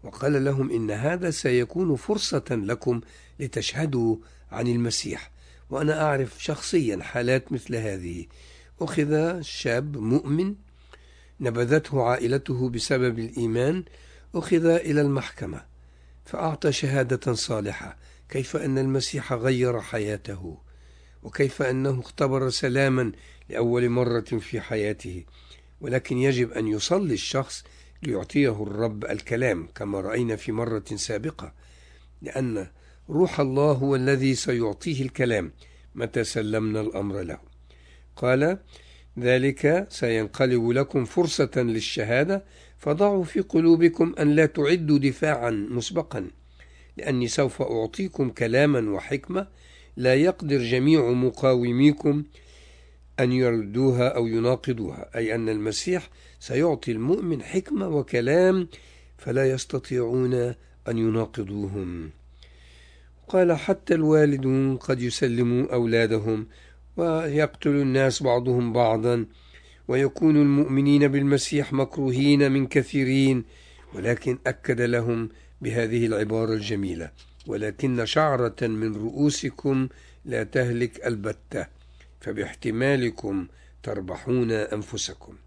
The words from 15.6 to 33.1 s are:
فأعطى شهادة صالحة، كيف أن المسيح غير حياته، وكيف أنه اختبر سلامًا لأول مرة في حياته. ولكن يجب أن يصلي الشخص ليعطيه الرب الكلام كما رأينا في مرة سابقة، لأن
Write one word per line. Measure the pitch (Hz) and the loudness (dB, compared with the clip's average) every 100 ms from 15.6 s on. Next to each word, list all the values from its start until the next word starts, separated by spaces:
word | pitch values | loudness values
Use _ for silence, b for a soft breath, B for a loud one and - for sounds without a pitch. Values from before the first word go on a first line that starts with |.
| - b b b b b | -14 b b b b b
فأعطى | - - 165 156 165 | -12 -6 -4 0 -2
شهادة | 135 139 135 127 127 - | 0 -2 0 0 -2 -2
صالحة، | 117 - 113 101 - 95 - b b b | -4 -2 -4 -4 -8 -12 -18 b b b
كيف | 135 127 156 | -8 -4 -4
أن | 147 135 | -2 0
المسيح | 135 135 123 143 - | 0 0 -2 -6 -4
غير | 123 123 127 123 120 | -2 0 2 0 -2
حياته، | - 113 104 104 - 95 87 76 b b b b b b | -4 -6 -4 -6 -8 -12 -12 -16 b b b b b b
وكيف | - - 139 - | -14 -2 -2 0
أنه | 135 127 135 127 | -2 0 -2 -4
اختبر | - - 139 131 131 | -6 -2 0 0 -2
سلامًا | 123 135 127 135 131 117 - B B - | -2 -2 0 2 2 0 -6 B B -10
لأول | - 117 120 123 | -2 0 2 2
مرة | 120 123 117 | 2 0 0
في | 107 117 - 117 | -2 -6 -6 -10
حياته. | - 110 104 104 - 90 - b b b b b | -6 -4 -4 -4 -10 -14 -14 b b b b b
ولكن | 113 127 - 123 | -4 -4 -2 0
يجب | 135 127 117 | 2 2 0
أن | 117 110 | -2 -2
يصلي | 107 - 185 190 | -2 0 0 0
الشخص | 107 - 135 135 - b b b b | -2 -2 -4 -6 -12 b b b b
ليعطيه | 147 107 92 147 135 104 | -6 -6 -2 0 0 0
الرب | 104 101 113 104 | -6 -4 -4 -4
الكلام | 107 107 - 117 127 90 82 | -6 -8 -4 -2 0 -2 -6
كما | - 101 98 | -10 -6 -4
رأينا | 95 113 120 107 | -4 -2 -2 -4
في | - | -6
مرة | 110 117 113 - | -4 -4 -4 -6
سابقة، | 104 - 107 117 - 104 b b b b b b - | -10 -6 -6 -6 -10 -18 b b b b b b -18
لأن | - - 131 107 92 b b b - | -10 -6 -4 -4 -8 b b b -6